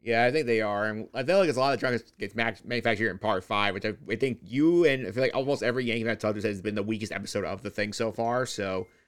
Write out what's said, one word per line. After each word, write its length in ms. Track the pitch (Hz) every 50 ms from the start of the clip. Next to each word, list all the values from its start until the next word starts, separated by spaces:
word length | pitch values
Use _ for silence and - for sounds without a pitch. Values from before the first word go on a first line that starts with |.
Yeah, 240 | _ 117 117 117 120
I 60 | 123
think 160 | 131 160 147
they 140 | 120 117 110
are. 260 | 107 104 104 101 104
And 220 | 107 107 107 110 -
I 120 | - 127 131
feel 140 | 135 180 196
like 80 | 190
there's 100 | 160 127
a 40 | 127
lot 140 | 131 139 135
of 60 | 110
drama 180 | - 131 123 113 - - _ _
gets 160 | 110 101 -
max-, 300 | 113 113 117 104 - -
manufactured 460 | - 123 120 110 117 113 101 113 107
in 80 | 92 90
part 240 | - 107 104 92
five, 320 | - - 110 104 104 101 92
which 100 | 101 -
I, 100 | 110 101 - - -
I 60 | 120
think 240 | 110 135 135 120 -
you 440 | - 87 117 135 151 165 175 175 175
and 200 | 151 135 131 123
I 40 | 92
feel 140 | 101 123 135
like 100 | 127 -
almost 280 | 131 135 139 143 -
every 220 | 107 120 120 131 127
Yankee 200 | 117 113 117 113
fan 80 | 117
I've 60 | 113 -
talked 200 | - 107 107 107
to 80 | 98 110
has 140 | 104 95
been 140 | 90 107 104
the 80 | 104 98
weakest 280 | 104 110 104 110 101
episode 320 | - 98 101 - - 104 95
of 180 | 80 98 101
the 60 | - 104
thing 240 | - - 104 107
so 200 | 104 - 117 113
far. 340 | 101 - 117 117 120 127 131
So 400 | 123 - - 101 95 95 95 92 - _ _ _